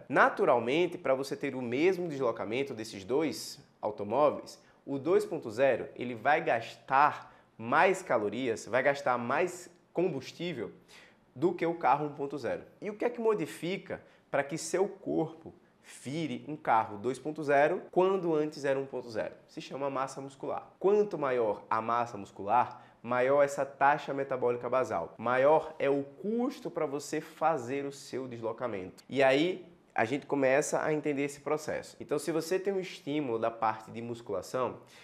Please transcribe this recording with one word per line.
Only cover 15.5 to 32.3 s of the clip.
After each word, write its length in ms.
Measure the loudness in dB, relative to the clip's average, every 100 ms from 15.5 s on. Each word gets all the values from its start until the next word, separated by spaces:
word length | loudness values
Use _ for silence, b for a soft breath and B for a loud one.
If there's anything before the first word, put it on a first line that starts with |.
| -20 b b -20 -16
vire 400 | -8 -4 -4 -6 -8
um 80 |
carro 440 | -6 2 2 2 -2
dois 200 | -4 -4
ponto 240 | -6 -6
zero 400 | 2 6 6 2 -2
quando 420 | 2 4 2 0
antes 320 | 0 0 -2
era 140 | -2 0
um 80 | -2
ponto 240 | -6 -8
zero? 240 | -6 -6 -6 -18
Se 120 | -14
chama 300 | -12 -6 -4
massa 300 | -4 -6 -6
muscular. 500 | -14 -10 -8 -8 -8 -2
Quanto 400 | 2 4 2 0
maior 460 | 0 2 2 0 0
a 140 | -2
massa 340 | 2 0 0 -4
muscular, 640 | -12 -8 2 4 4 B B B
maior 400 | -4 2 4 6
essa 240 | 4 2 -4
taxa 480 | 2 4 4 0
metabólica 560 | -4 -2 0 0 0 0
basal, 440 | 0 0 -2 -4 -6
maior 560 | 0 4 6 6 4 -2
é 100 | 0
o 140 | 0
custo 640 | -2 -8 -4 -2 -2 -4 -8
pra 160 | -4 -4
você 340 | -4 -4 -6
fazer 640 | -6 -2 0 0 -2 -4 -6
o 40 |
seu 380 | -10 -10 -8 -8
deslocamento. 760 | -6 -6 -4 -4 -6 -8 -14 -6
E 120 | 4
aí, 460 | 6 6 4 0 -8 -20 _
a 100 | -2
gente 220 | 0 -2 -2
começa 580 | 2 4 4 2 0
a 80 | 0
entender 300 | 0 -2 -2
esse 180 | -2 -4
processo. 560 | -4 -4 -2 -6 -8 -12
Então, 200 | -4 -4
se 120 | -2